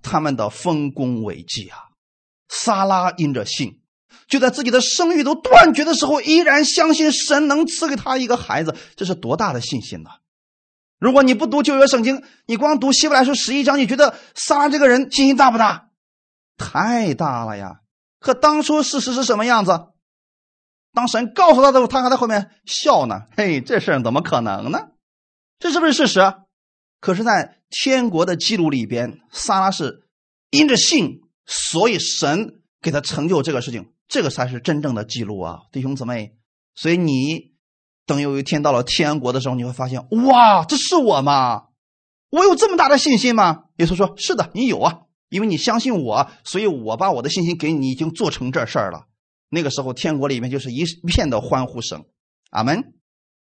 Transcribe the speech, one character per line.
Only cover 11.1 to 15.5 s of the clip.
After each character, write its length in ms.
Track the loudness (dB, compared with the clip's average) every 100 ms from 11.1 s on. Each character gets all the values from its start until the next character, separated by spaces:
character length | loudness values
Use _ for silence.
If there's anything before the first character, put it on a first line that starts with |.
果 80 | 6
你 140 | 6 4
不 100 | 0
读 160 | 0
旧 160 | 2 4
约 80 | 4
圣 180 | 4
经， 200 | 0 -4 -10 _ -8
你 100 | -2
光 220 | 0 0
读 120 | 0
《希 160 | 0 2
伯 60 |
来 100 | 2
书》 120 | 2 0
十 180 | -2
一 100 | 0
章， 140 | 0 0
你 80 | 0
觉 100 | 2
得 220 | 2 0 -14
撒 240 | -10 -2 0
拉 120 | 2
这 100 | 4
个 100 | 4
人 220 | 4 0
信 160 | 2 4
心 80 | 6
大 160 | 4